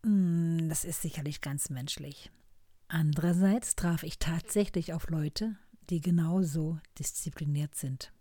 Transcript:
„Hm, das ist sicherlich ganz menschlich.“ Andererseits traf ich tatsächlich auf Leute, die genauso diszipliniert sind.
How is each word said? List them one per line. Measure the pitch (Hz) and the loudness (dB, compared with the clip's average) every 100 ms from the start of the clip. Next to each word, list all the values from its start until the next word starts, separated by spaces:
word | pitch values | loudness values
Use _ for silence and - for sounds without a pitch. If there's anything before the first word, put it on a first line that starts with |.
„Hm, | 220 202 180 170 165 165 160 | 6 4 6 4 2 2 0
das | 156 | -2
ist | 180 160 | -4 -4
sicherlich | 165 156 143 143 | -4 -4 -6 -6
ganz | 143 143 - | -6 -6 -4
menschlich.“ | 131 135 - 143 - - _ - - - - - | -6 -6 -8 -10 -14 -20 _ -20 -20 -20 -20 -6
Andererseits | 160 156 151 170 175 190 226 - - | 0 2 2 2 4 4 4 0 -2
traf | 175 165 | 0 0
ich | 156 - | -2 -4
tatsächlich | 160 165 - 208 202 180 165 | -2 -2 0 0 2 0 -2
auf | 165 - | -4 -2
Leute, | 160 151 - 220 208 - - - | 0 -2 -2 -4 -6 -16 -20 -4
die | 170 | -2
genauso | 175 170 165 180 175 151 156 160 - - | 2 4 4 2 2 0 -2 -4 -8 -8
diszipliniert | 143 - - - 147 147 147 - | -6 -6 -8 -4 -2 0 -2 -4
sind. | 139 131 - - | -6 -8 -10 -18